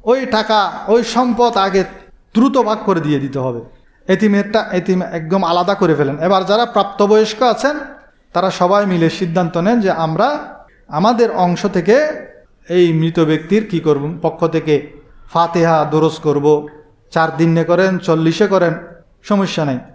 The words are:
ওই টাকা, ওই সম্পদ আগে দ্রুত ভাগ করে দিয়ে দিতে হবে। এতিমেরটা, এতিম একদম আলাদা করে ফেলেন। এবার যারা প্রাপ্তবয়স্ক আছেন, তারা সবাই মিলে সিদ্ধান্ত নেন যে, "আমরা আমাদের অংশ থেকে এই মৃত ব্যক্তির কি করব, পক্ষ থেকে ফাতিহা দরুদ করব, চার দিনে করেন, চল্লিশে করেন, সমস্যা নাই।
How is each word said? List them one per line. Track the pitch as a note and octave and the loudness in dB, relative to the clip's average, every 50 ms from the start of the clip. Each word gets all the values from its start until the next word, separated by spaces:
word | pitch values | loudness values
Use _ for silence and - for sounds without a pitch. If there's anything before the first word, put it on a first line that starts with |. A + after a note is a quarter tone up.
| A3 | _
ওই | G#3 B3 C4+ C4 | 0 0 0 0
টাকা, | B3+ A3 G#3+ G#3+ - A3 G#3+ G3 F3 - - - | -2 -2 -2 0 0 0 0 0 0 -4 -8 -2
ওই | - G#3+ A#3+ A3+ | 0 2 2 2
সম্পদ | A3+ - A#3 B3+ B3 A3+ A3+ A#3+ A#3 A#3 | 0 -2 0 0 0 2 2 2 2 2
আগে | G3 F#3+ G3 F#3 G3 F3+ - - - - - - _ _ _ _ | 0 -2 0 0 0 -2 -2 -8 -20 -20 -20 -20 _ _ _ _
দ্রুত | G#3+ A#3+ C#4 C#4 | 2 2 4 4
ভাগ | C4 A3+ G#3+ A3 A3 - | 2 0 0 -2 -2 -2
করে | G3+ F#3+ E3 | -2 -2 0
দিয়ে | D3 D3+ D3+ C3+ | 0 -2 -2 -2
দিতে | C3+ C3+ C#3 C#3 | -2 -4 -6 -4
হবে। | B2+ C3 A#2+ A#2 A#2 - - _ _ _ _ _ _ | -4 -4 -6 -8 -12 -14 -20 _ _ _ _ _ _
এতিমেরটা, | - F#3+ F#3 G#3+ G#3+ G3+ G3+ G3+ G3+ G#3+ A3 - - | -2 -2 0 2 0 2 0 -2 0 0 -2 -2 0
এতিম | F#3 F3+ E3 - F#3 F#3 | -4 -4 -2 0 -2 -2
একদম | F3+ - E3+ E3+ D#3+ D#3 F#3 G3 F3+ | -2 -6 -8 -10 -4 -2 -2 0 0
আলাদা | E3 E3+ F3 F3+ F#3+ G3 | 2 2 2 2 0 0
করে | G3 G3 E3+ D#3 | 2 2 2 2
ফেলেন। | C#3+ D3 C#3 C#3 D3 | 2 0 -2 -2 -2
এবার | E3 F3+ G3 F#3 F#3 | 0 2 2 2 2
যারা | E3 G3+ A3+ A#3+ | 2 0 0 0
প্রাপ্তবয়স্ক | A3+ - A3 F#3+ - - - G#3 G3 G#3+ G#3+ A3 G#3+ - - | 0 0 -2 -2 -2 0 0 2 4 4 4 4 0 0 0
আছেন, | C4 B3 G#3+ - - C#4 D4+ D4+ C#4 - - - - _ _ _ _ _ _ | 0 0 0 0 -2 -2 -2 -4 -10 -14 -18 -20 -20 _ _ _ _ _ _
তারা | F3+ F#3 F#3+ | -2 -2 -2
সবাই | F3 - F3+ F3 G3 G#3 G#3 | 0 0 0 2 2 2 2
মিলে | G3 F3+ E3+ E3 D#3+ | 0 0 0 0 0
সিদ্ধান্ত | E3 - F#3+ E3+ E3 F#3 F3+ E3 - | 0 -2 -6 -2 -2 -2 -2 -2 -2
নেন | E3+ E3+ G3+ A#3+ A#3+ | -2 0 2 0 2
যে, | G3+ F#3+ | 0 0
"আমরা | E3 D#3+ E3 D#3 D#3+ D#3+ G#3+ C#4 D4 D4 - - - - - _ _ _ _ | -2 -2 -2 -2 0 0 0 0 -2 -4 -8 -14 -18 -20 -20 _ _ _ _
আমাদের | _ D3 D3+ F#3 A3 B3 A3 A#3 A3 | _ -4 0 0 2 2 2 0 0
অংশ | - F3 F3+ F3 F3 D#3+ - | 0 0 0 0 0 -2 -4
থেকে | G3+ - F#3 D#3+ F#3+ A3+ C#4 D4+ D4+ - - - - - - _ _ _ _ _ - | -2 -2 0 2 2 2 2 2 0 -4 -10 -14 -18 -20 -20 _ _ _ _ _ -2
এই | E3+ F3+ F3+ E3+ D#3+ | 2 2 4 4 4
মৃত | D#3+ D#3+ E3 E3 F3 | 2 0 0 2 0
ব্যক্তির | D#3+ D3+ D#3+ D3+ E3 - G3+ A3 G#3+ G#3+ | 2 2 0 -2 0 0 0 0 0 -2
কি | F3 D#3+ | -6 -2
করব, | E3 D#3+ D3 C#3 C#3 D3+ F3 - | 0 0 0 0 -2 -6 -8 -4
পক্ষ | - D#3 D#3 - E3+ | -4 -4 -2 -2 -2
থেকে | E3 D#3+ E3 D3 D#3 D3 C3+ - - - - - _ - - - - | -2 -2 -2 0 0 0 0 -2 -6 -20 -20 -20 _ -20 -20 -20 -6
ফাতিহা | - E3 E3+ E3+ E3+ F3 E3 E3 D#3+ D#3 D3 C#3+ | 0 0 0 0 2 0 2 2 2 2 0 0
দরুদ | D3 D#3 D#3 D#3+ D#3+ - - | 0 2 2 0 -2 -2 -2
করব, | D3+ C#3+ C#3+ C#3+ D3+ D3+ D3 D3 - - - - _ _ _ _ _ | -2 0 2 2 2 2 2 0 -10 -18 -20 -20 _ _ _ _ _
চার | - E3+ D#3+ D#3+ - | -2 0 0 0 0
দিনে | D3+ E3 E3 E3 E3 D#3+ | 0 2 2 2 0 2
করেন, | D#3 F3 F3 F#3+ F#3+ F#3 | 2 2 2 2 2 0
চল্লিশে | F3 - F3+ D#3+ D#3+ D#3+ D#3+ E3 - G#3+ | -2 0 0 0 2 2 0 2 2 0
করেন, | G3 G3 F#3 F3 E3 E3 - - - - - _ _ _ _ _ | 2 2 2 2 0 -2 -4 -10 -18 -20 -20 _ _ _ _ _
সমস্যা | - G#3 G3 G3 - - - D#3 | -2 0 0 0 -2 -2 -4 -4
নাই। | C#3+ C3 B2 - - | -2 -4 -6 -8 -14